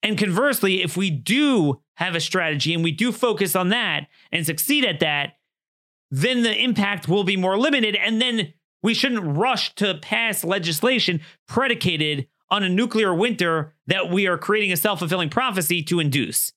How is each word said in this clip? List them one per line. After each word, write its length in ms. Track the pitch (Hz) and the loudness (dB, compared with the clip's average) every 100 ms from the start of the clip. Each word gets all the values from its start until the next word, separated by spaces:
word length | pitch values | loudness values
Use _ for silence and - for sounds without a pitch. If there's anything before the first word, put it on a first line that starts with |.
And 140 | 202 196 | -2 0
conversely, 640 | 202 175 285 254 202 185 | 0 2 2 2 2 0
if 120 | 180 175 | -2 -2
we 140 | 196 | -2
do 720 | 147 120 247 294 247 151 131 _ - | -2 0 2 2 2 2 -2 _ -6
have 200 | 180 170 | -4 -4
a 40 | |
strategy 540 | 156 185 165 151 151 | -2 -2 0 -2 -2
and 100 | 170 | 0
we 80 | 165 | -2
do 200 | 156 247 | 0 -2
focus 440 | - 247 214 196 185 | 0 0 0 0 0
on 140 | 180 | 0
that 380 | 226 214 147 147 _ _ | 0 0 -4 -6 _ _
and 140 | 165 156 | -4 -2
succeed 400 | 156 - 294 247 | -2 0 2 2
at 140 | 156 | 0
that, 380 | 160 147 143 _ _ _ _ _ _ _ _ | 0 0 -4 _ _ _ _ _ _ _ _
then 320 | 135 196 254 | -2 0 2
the 120 | 233 208 | 2 2
impact 520 | 247 220 202 202 - | 0 2 0 0 0
will 160 | 190 | 0
be 140 | 190 190 | 2 2
more 200 | 185 196 | 2 2
limited. 380 | 269 285 214 202 | 2 2 0 0
And 260 | 202 220 | 0 0
then 320 | 247 226 160 - _ _ | 0 0 -4 -8 _ _
we 100 | 208 | -2
shouldn't 440 | 220 269 233 170 143 | 0 0 0 -2 0
rush 360 | 240 233 - - | 2 0 -4 -2
to 200 | 202 170 | -2 -2
pass 480 | - 220 226 208 | -4 -2 -2 -2
legislation 760 | 165 190 170 156 - 254 - 170 - - _ | -2 -2 -2 -2 0 2 0 -2 -4 -20 _
predicated 800 | - 262 240 185 160 151 147 131 _ _ | -2 0 0 0 0 -2 -2 -6 _ _
on 100 | 196 | 0
a 80 | 190 | 2
nuclear 440 | 180 240 220 208 | 2 2 2 2
winter 600 | 170 226 233 175 160 156 _ - | 2 0 0 0 0 -4 _ -2
that 240 | 190 180 | -2 2
we 160 | 180 190 | 2 2
are 100 | 175 | 0
creating 340 | - 214 202 | 0 0 2
a 60 | 180 | 0
self-fulfilling 520 | 214 190 175 180 165 | 0 0 -2 -2 0
prophecy 520 | 185 254 190 156 175 | 0 -2 -2 -2 -2
to 180 | 156 175 | 0 0
induce. 540 | 151 143 117 - - | 0 0 -2 -2 -4